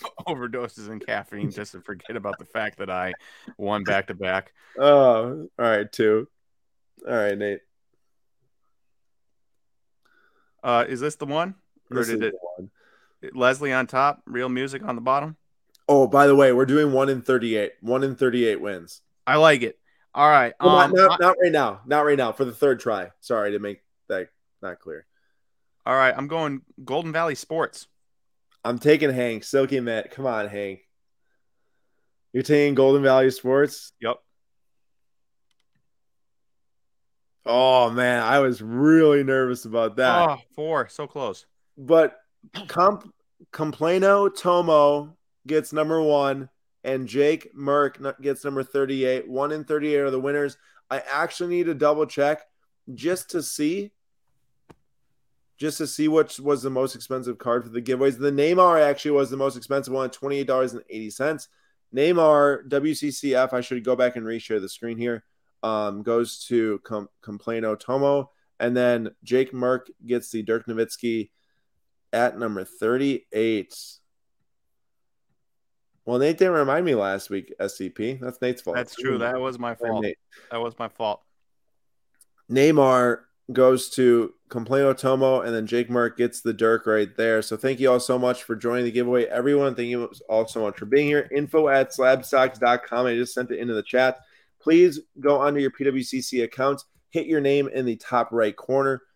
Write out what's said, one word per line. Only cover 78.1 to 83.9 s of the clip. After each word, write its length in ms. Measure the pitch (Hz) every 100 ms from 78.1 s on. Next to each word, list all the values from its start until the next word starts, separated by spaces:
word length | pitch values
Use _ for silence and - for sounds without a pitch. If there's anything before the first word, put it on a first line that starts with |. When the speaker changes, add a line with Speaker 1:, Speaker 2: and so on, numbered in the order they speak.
Speaker 2:
That's 260 | 131 127 123
Nate's 220 | 123 123
fault. 160 | - 123
Speaker 1:
That's 180 | 120 -
true. 220 | 131 113
That 240 | 117 127
was 160 | 131 123
my 160 | 120
Speaker 2:
Blame 180 | 117 117
Speaker 1:
fault. 120 | 110
Speaker 2:
Nate. 160 | 104 - _ - -
Speaker 1:
That 100 | 117
was 160 | 117 -
my 100 | 113
fault. 360 | - 110 104 _ _ _ _ _ _ _ _ _ _ _ _ -
Speaker 2:
Neymar 720 | 127 147 151 135 127 123 117 _ _ -
goes 380 | 123 127 131
to 440 | -